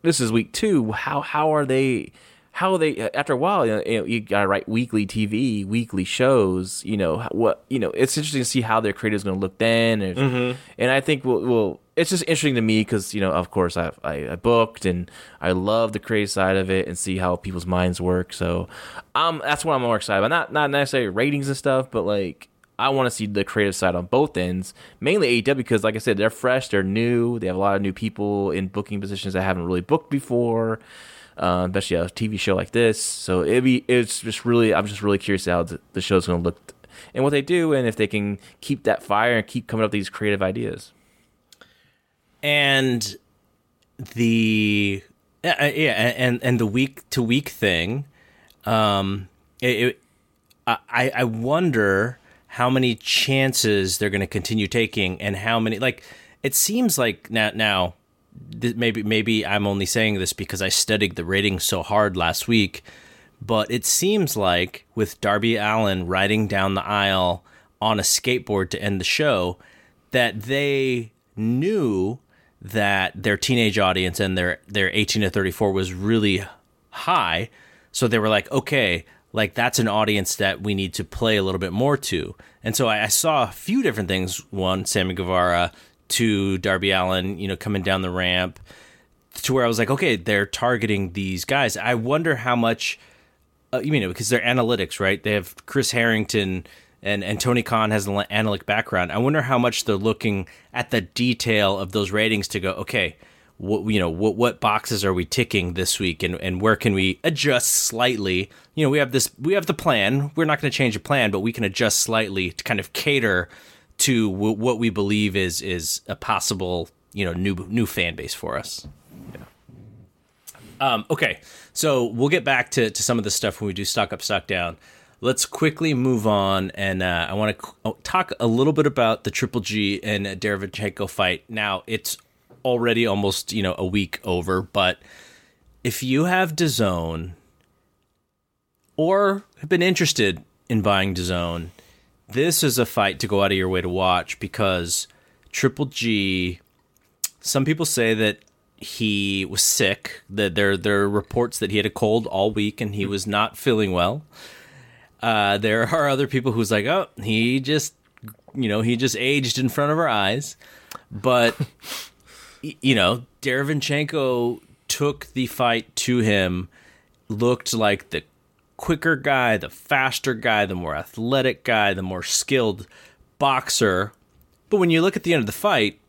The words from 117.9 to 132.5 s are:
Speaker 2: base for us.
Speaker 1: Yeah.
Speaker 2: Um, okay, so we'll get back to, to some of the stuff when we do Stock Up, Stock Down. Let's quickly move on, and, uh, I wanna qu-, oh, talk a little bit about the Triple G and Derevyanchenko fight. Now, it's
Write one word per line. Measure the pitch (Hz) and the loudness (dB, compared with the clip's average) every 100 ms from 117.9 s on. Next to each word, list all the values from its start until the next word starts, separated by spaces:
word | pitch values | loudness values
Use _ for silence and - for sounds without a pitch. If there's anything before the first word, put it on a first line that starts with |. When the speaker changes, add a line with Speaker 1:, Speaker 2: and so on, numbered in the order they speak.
| - 85 80 | 0 -2 -4
Speaker 2:
base | - | -10
for | - - 64 | -8 -6 -6
us. | - - - - _ - - | -8 -14 -16 -20 _ -20 -18
Speaker 1:
Yeah. | - - _ - - - - - _ _ _ - - - - | -18 -20 _ -20 -20 -20 -20 -20 _ _ _ -20 -20 -20 -4
Speaker 2:
Um, | 135 113 - | 0 0 -2
okay, | 151 120 - - - - | -2 -2 -2 -12 -20 -14
so | - 156 135 120 | -4 0 2 0
we'll | 117 139 | 0 2
get | 170 | 2
back | 127 131 123 | 2 0 0
to, | - 113 | 0 0
to | - | 0
some | - 120 | -2 0
of | |
the | 104 | 0
stuff | - 107 - | -2 -2 -4
when | 104 | -6
we | |
do | 92 98 | -4 -4
Stock | - 101 | -2 -2
Up, | 98 | -4
Stock | - 101 - | -4 -4 -2
Down. | 95 87 87 - - _ _ | -4 -4 -8 -20 -20 _ _
Let's | 120 127 - | -2 -2 -4
quickly | - 156 151 160 | 0 -2 0 -2
move | 135 131 120 107 | 2 2 2 2
on, | 104 98 98 95 | 2 2 2 -2
and, | - 98 92 | -4 -2 0
uh, | 92 85 85 | 0 -2 -2
I | 98 | -2
wanna | 107 | -2
qu-, | 104 - - - | -4 -12 -8 -8
oh, | - | -8
talk | - 185 185 - | -2 -2 -2 -2
a | 117 | 0
little | 113 143 | 4 2
bit | 151 147 | 2 0
about | 135 113 110 - | 2 0 0 -4
the | |
Triple | - 123 123 | -4 -4 -4
G | 98 107 101 98 | -4 -2 -2 -2
and | 107 104 98 | -2 -4 -4
Derevyanchenko | 95 107 98 98 - 104 - 98 | -4 -4 -4 -6 -6 -6 -4 -6
fight. | - 92 87 _ | 0 0 0 _
Now, | 110 104 95 - | -6 -4 -4 -6
it's | 110 - - _ _ _ | -6 -6 -10 _ _ _